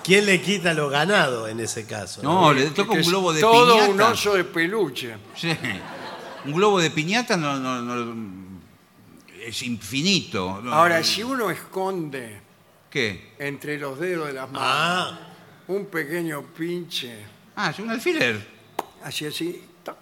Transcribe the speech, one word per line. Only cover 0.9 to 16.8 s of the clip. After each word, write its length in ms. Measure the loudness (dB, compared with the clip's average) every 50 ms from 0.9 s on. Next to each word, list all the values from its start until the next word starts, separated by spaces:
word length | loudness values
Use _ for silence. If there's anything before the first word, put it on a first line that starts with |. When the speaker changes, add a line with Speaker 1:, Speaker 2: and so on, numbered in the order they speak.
| 2 2 2 4 4 4 4 4 2 -2 -4 -6
Speaker 1:
en 100 | -6 -4
ese 260 | -4 -4 -6 -6 -8
caso? 360 | -8 -8 -8 -8 -8 -10 -6 -2
Speaker 2:
No, 300 | 0 2 6 6 6 6
le 100 | 6 2
Speaker 3:
Es 80 | 0 0
Speaker 2:
toca 180 | -2 0 0
Speaker 3:
que 40 | 2
Speaker 2:
un 40 | 2
Speaker 3:
es 80 | 2 2
Speaker 2:
globo 240 | 2 2 2 2 2
de 80 | 4
Speaker 3:
todo 320 | 6 8 8 8 10 8 8
Speaker 2:
piñata. 180 | 8 6 4
Speaker 3:
un 100 | 4 4
oso 320 | 4 4 4 2 0 2 2
de 80 | 2 0
peluche. 720 | 0 0 -2 0 0 0 0 -2 -2 -2 -6 -8 -8 -10 -12 -16 -16 -12
Speaker 2:
Sí. 160 | -6 -4 -2 -2 -2 -4 -6 -6 -6 -8 -12 -12 -12 -12 -12 -12 -12 -14 -14 -14 -12 -8
Un 80 | -4 0
globo 260 | 4 4 4 6 4
de 120 | 4 2
piñata 440 | 2 0 -2 0 0 0 2 2 0
no, 220 | 0 2 0 -2 -2
no, 240 | -2 -2 -4 -4
no, 340 | -4 -4 -4 -4 -4 -4 -6 -8 -10 -10 -12 -14 -14 -14 -16 -16 -18 -20 -20 _ _ _ _ _ -20 -20 -20 -20 -20 -20 -20 -16 -14
es 160 | -10 -8 -6 -4
infinito. 1000 | -4 -6 -6 -6 -4 -4 0 2 4 4 2 2 0 -2 -2 -2 -2 -4 -6 -6
No, 100 | 0 4
Speaker 3:
Ahora, 260 | 6 6 6 6 4
Speaker 2:
no. 40 | 2
Speaker 3:
si 200 | 2 0 0 -2
uno 260 | -4 -2 -2 -2 -2
esconde 880 | -2 -4 -8 -10 -6 -4 -4 -2 -2 -4 -4 -6 -6 -10 -10 -12 -16 -18 -20 _ _ _ _ _ _ _ _ _
Speaker 2:
¿Qué? 440 | -4 -2 -2 -2 -2 -6 -12 -20 -14 -8
Speaker 3:
entre 400 | -8 -8 -8 -8 -8 -8 -8 -6
los 220 | -6 -8 -6 -6
dedos 280 | -4 -4 -2 -4 -4 -6
de 60 | -6
las 160 | -8 -8 -8
manos 120 | -6 -2 0
Speaker 1:
Ah. 540 | 2 2 2 2 2 2 0 -2 -4 -6 -12 -16 -20 -20 -20 -20 -20 -20 -20 -10 -6
Speaker 3:
un 200 | -6 -6 -6 -4
pequeño 540 | -4 -6 -4 -4 -4 -4 -4 -4 -4 -6 -8 -12 -10 -8
pinche, 560 | -6 -4 -4 -6